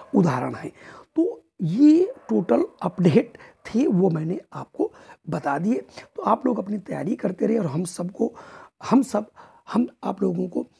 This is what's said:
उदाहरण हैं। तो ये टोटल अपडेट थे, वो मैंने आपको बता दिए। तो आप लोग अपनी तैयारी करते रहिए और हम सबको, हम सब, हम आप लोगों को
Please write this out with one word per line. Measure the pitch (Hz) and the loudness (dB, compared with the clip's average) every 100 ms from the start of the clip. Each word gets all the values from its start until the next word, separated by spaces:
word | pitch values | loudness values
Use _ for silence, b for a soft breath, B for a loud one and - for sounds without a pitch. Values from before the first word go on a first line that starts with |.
| B 214 | B 2
उदाहरण | 156 127 127 113 | 2 2 -4 -8
हैं। | - - B B B - | -12 -16 B B B -2
तो | 339 - _ - | -2 -4 _ -6
ये | 156 202 294 320 392 - - | -4 4 6 8 4 -4 -2
टोटल | 214 180 233 392 - | -2 2 2 0 -4
अपडेट | - - 175 175 - - B B - | -6 2 4 4 2 -4 B B -6
थे, | 220 285 | -2 0
वो | 180 190 | 2 2
मैंने | 160 160 190 - | 0 -4 -6 -10
आपको | 139 - - - B B B - | -14 -10 -6 -6 B B B -10
बता | 156 143 143 | -6 -4 -2
दिए। | 190 254 - B B - | -2 -4 -6 B B -6
तो | |
आप | 202 226 254 | 0 2 2
लोग | 214 | -2
अपनी | 196 208 | -4 -8
तैयारी | - - 160 320 | -8 -6 -4 -4
करते | 196 185 208 | -4 -2 0
रहिए | 226 | 0
और | 170 | -2
हम | 147 175 | -2 -4
सबको, | - 180 - 226 - B B B B - | -6 -8 -4 -6 -6 B B B B 0
हम | 262 | 2
सब, | 240 208 214 - B B B | 2 -2 -6 -12 B B B
हम | 214 247 - | -4 -4 -4
आप | - 190 | -8 -4
लोगों | 190 175 180 | -2 -2 -4
को | - - _ | -6 -8 _